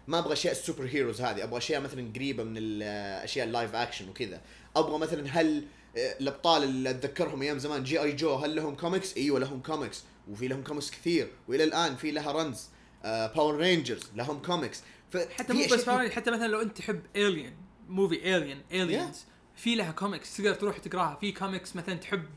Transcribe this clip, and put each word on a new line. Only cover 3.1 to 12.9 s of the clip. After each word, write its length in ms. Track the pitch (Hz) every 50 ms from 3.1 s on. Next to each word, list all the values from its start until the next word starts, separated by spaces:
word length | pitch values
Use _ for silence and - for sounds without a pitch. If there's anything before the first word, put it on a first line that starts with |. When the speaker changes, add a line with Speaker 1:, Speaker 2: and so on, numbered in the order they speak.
| 95 - - 110 - 139 120 110
Speaker 1:
اللايف 280 | 117 120 117 110 110
أكشن 340 | 113 120 113 - - 101 92
وكذا. 320 | 98 - 123 98 87 82 - - - - - - -
أبغى 240 | 151 160 - 151 151
مثلًا، 300 | 160 - 175 151 139 139
هل، 360 | 135 170 160 156 151 147 147 - - - - - - 117
آه، 200 | 127 123 101 -
الأبطال 440 | 135 139 135 - - 170 165 151 143
اللي 260 | 135 131 131 131 131
أتذكرهم 520 | 127 127 131 139 139 - 170 151 - 131
أيام 160 | 139 147 147 135
زمان، 260 | 127 147 151 139 127
جي 180 | 131 156 156
آي 100 | 147 147
جو، 240 | 139 131 160 156 135
هل 200 | 131 151 151 156
لهم 200 | 156 156 151 139
كوميكس؟ 420 | - 170 170 185 190 190 - - -
إيوه، 220 | 135 147 139 123
لهم 220 | 135 139 143 127
كوميكس، 420 | 123 156 160 151 131 104 - - - - - - - -
وفي 180 | 104 104 127 127
لهم 160 | 131 139 131
كوميكس 280 | 143 151 147 143 -
كثير، 400 | - - - 165 170 156 117 95 - - - -
وإلى 160 | 123 143 156
الآن 320 | 156 - 160 170 156 131
في 160 | 120 - 151
لها 200 | 147 151 147 151
رنز. 380 | 143 156 160 151 117 - - - - - - -